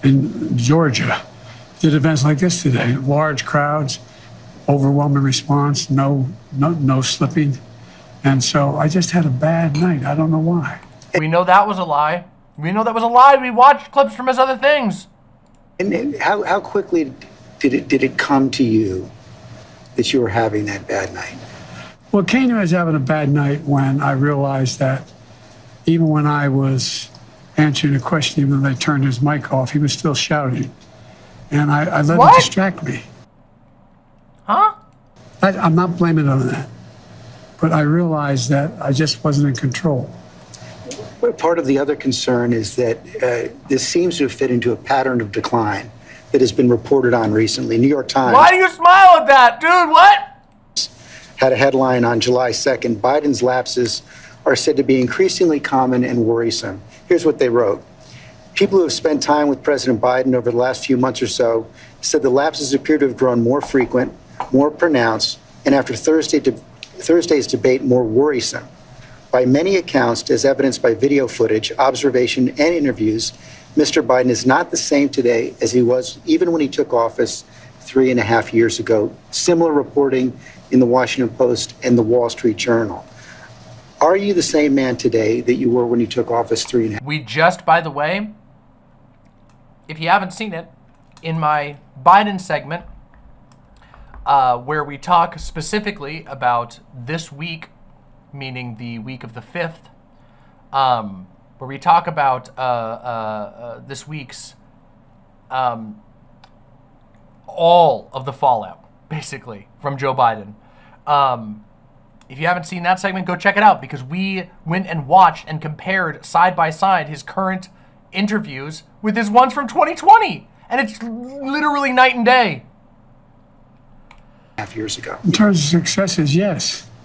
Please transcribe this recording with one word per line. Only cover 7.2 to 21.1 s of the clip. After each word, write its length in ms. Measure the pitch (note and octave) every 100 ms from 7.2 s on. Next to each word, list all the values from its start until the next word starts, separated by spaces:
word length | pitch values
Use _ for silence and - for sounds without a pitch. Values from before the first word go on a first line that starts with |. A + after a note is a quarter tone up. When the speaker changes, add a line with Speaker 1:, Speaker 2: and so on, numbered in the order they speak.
| - - D3 B2+ - - - - - -
Speaker 1:
And 200 | C#3 C3+
so 320 | B2 D3+ C#3+ C#3+
I 120 | D#3
just 220 | F3 E3+
had 160 | F3 D3+
a 40 |
bad 480 | B2+ D3+ E3 E3 D3
night. 260 | F3+ D3+
I 100 | C3
don't 160 | D3 D#3+
know 80 | D#3+
why. 420 | E3 F3 D3+ - - - - F3+
Speaker 2:
We 100 | D#3
know 160 | E3+ F3+
that 220 | F#3 G3+
was 120 | F#3+
a 40 |
lie. 420 | E3+ D3 D3+ F3 F3+ _ _ -
We 140 | D#3
know 120 | G3+
that 100 | A3+
was 100 | A3+
a 40 | A#3
lie. 300 | A#3+ C4+ C#4
We 120 | B3+
watched 420 | A#3 C4 C#4 -
clips 240 | C#4 C#4 -
from 120 | B3+
his 100 | B3+
other 200 | C4 B3+
things. 500 | C#4 D4 A#3 E3+ - _ _ _ _ _ _ _
Speaker 3:
And 360 | G3 G3 C#4 A3+
how, 260 | D#3+ G#3
how 160 | G3 G3
quickly 540 | - G3+ F#3+ E3+ C#3+ B2+ - - - -
did 140 | C#3
it, 140 | C3 -
did 160 | C3+
it 140 | C3 -
come 340 | - C#3+ C3+
to 120 | -
you 460 | B2 A2 G#2 F#2 - - - - - - - - - -
that 180 | A#2
you 80 | C3+
were 80 | A#2
having 360 | G2+ A2+ G#2+ G#2
that 220 | G2 -
bad 260 | G2 F#2+